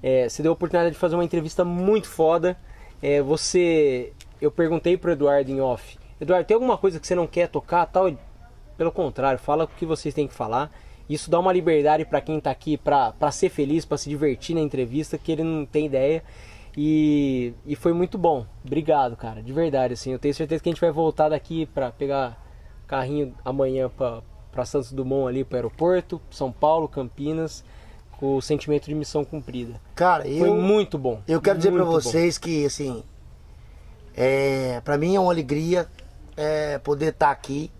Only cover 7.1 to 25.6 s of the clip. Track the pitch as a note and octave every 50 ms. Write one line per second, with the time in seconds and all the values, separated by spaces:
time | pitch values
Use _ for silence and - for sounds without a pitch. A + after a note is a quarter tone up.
7.1 | F#3 F3+ E3+ D#3 - F3 F3 E3 - D3 - - E3+ F3 E3+ - - F#3 F#3+ F#3
8.1 | D3+ B2+ - - - - - - - - - - - - D#3+ E3 - - F3 C#3
9.1 | A#2 - C3 C3+ C3 B2 - - D3 D#3 E3 D#3 - - F3 D#3+ D#3+ D3 - D#3
10.1 | C#3 - D3 C#3 - - A#2+ A2 A2 B2+ C#3+ D3+ - - - - - - - -
11.1 | D3 D3+ - - D#3+ E3+ F3+ F#3+ F#3 F3+ E3 E3+ D#3+ D3+ C#3+ D3+ D3+ D#3 D#3+ -
12.1 | - C#3+ - - D#3+ D3+ C#3+ D3 C3 - - E3 D3+ C#3 - - C#3+ C#3+ B2+ A2+
13.1 | G#2+ - D3+ D3 C#3+ - - F#3 - - C#3+ C3+ D3+ E3 D#3+ - D#3 C#3 - D3
14.1 | D3 C#3+ D#3 D3 B2+ - - - E3 E3 D#3 D3 C3+ C3 B2+ A#2 B2 D3 D#3 -
15.1 | - D#3 - - E3 D3 E3 E3 D#3+ D#3 D3 C#3 - D3+ D3+ D3+ C3+ C3 C3 C#3
16.1 | D#3+ E3 - - - - - - - - - - - D3 D3 D#3 D#3 D#3 D3+ D3+
17.1 | D3 D3 C#3+ C#3 C3 B2+ B2 A#2+ A#2 - - C#3+ D3 - - F3 E3+ E3+ F3+ F3
18.1 | - G#3 E3 E3+ D#3 C3 A#2 - - - - C3+ C#3 D#3+ D#3 D#3 D#3 C#3+ C#3 B2+
19.1 | A#2 - - A#2 A2 A2 A2 A#2+ C3 D3+ E3+ D#3+ C#3 C3+ B2+ B2+ B2 A2+ - C3
20.1 | C3 B2 - C#3+ C#3+ - - C#3+ D#3+ D#3 - F3 E3 - - E3+ D3+ D3+ E3 D#3+
21.1 | D3+ - D#3 D3+ D#3 C#3 - - E3 D#3+ D#3+ - - - C3+ B2 A#2 - C#3+ C#3
22.1 | C#3 C#3 C3+ B2 A#2 - - - - - - - - - - - - C3+ B2+ B2+
23.1 | C#3+ D3 D3 B2+ B2 - - C3 C3 C3+ C3+ C3 C3 C3 C3 B2 - - C3+ B2
24.1 | A#2 A2+ A2 - - - - - - - B2+ - - D3 C3 A#2 C3+ C3+ C3 B2+
25.1 | C3+ C#3 C3+ B2+ B2 C3 C3+ - - B2